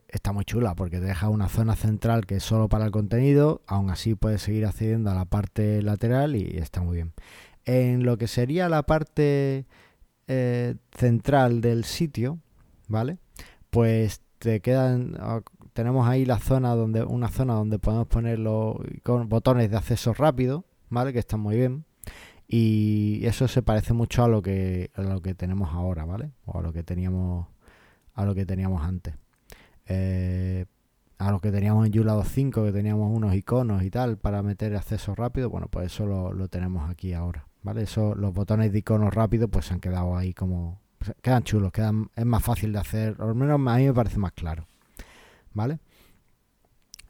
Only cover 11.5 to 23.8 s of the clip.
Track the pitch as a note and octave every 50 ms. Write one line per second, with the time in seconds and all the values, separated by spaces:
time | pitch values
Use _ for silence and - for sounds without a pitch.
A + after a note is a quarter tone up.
11.5 | A#2+ A#2 A2+ A#2+ A#2 A#2 A2 - - - E3+ D#3 - A#2 A2+ C3 E3 E3 - _
12.5 | _ _ _ _ _ _ _ - G#2+ A2 A#2 C3 F3+ - - _ _ - - -
13.5 | - _ - _ - A#2+ A#2 A2+ A2+ A2+ A2 G#2 - - - _ _ _ - A#2
14.5 | A2 G#2 - B2 B2+ C3 C3 B2+ B2+ B2 B2 A#2 - - G2 A2 A2+ A2+ - -
15.5 | - _ - - _ - A2+ A#2+ C3 C3 A#2+ A#2 B2+ C3 C3 B2 A#2+ G#2+ - -
16.5 | C3 C3 B2+ B2 A#2+ A#2 A2+ A2 A2 A2 A#2 - B2 A#2+ A#2 G#2+ - - C3 B2+
17.5 | A2+ G#2+ G#2+ G#2+ G#2+ G2 - - A2 A2+ A#2 - - A2+ A#2 A#2 A#2 A2 A2 A2
18.5 | A2 A2 A2 A2 - - - - - - - - B2 B2 A#2+ G#2+ A2 A2+ - C3
19.5 | C3 B2 A#2 G#2 G#2+ A2 - - A#2+ G#2+ - A#2+ G#2+ - C#3 D#3 C3 B2 B2+ B2+
20.5 | C3+ E3 - _ _ _ _ - A#2+ A#2+ B2+ C#3 B2+ A#2+ G#2 - A2 A2 G#2 G#2
21.5 | G#2+ A#2+ B2+ B2+ B2+ D3 D#3+ - _ _ - - - - - - - - - -
22.5 | - A#2 A2+ A2 A2 G#2+ G#2+ G#2+ G#2+ G#2+ G#2 G#2 G#2 A2 G#2 A#2 A2 - C3+ A#2
23.5 | - B2+ A2 - G#2+ G#2+